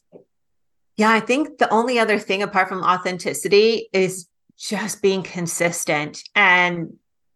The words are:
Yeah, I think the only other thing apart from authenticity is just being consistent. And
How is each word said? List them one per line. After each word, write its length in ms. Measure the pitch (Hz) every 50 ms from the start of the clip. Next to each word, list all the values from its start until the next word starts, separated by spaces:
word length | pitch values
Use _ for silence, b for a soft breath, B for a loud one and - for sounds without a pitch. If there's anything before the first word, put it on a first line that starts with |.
| _ _ - - _ _ _ _ _ _ _ _ _ _ _ _ _ _ _
Yeah, 140 | - 214 220
I 100 | 226 220
think 380 | 220 - 247 277 311 294 - -
the 100 | 247 -
only 280 | 202 220 220 254 254 233
other 200 | 220 208 208 214
thing 240 | 208 - 196 190 208
apart 260 | 196 202 190 185 185
from 140 | 196 185 160
authenticity 1080 | 175 180 185 - 190 180 175 - 185 135 - - 185 185 202 214 226 233 - - - -
is 360 | 190 190 180 185 - - _ _ _ _ _ _
just 460 | - - - 220 190 214 208 - - -
being 200 | 196 196 190 180
consistent. 1000 | - - 180 175 165 - - 175 170 170 - - - 160 147 151 147 - - - - -
And 640 | 202 202 190 180 180 180 175 175 170 165 165 - - _ _ _ _ _ _ _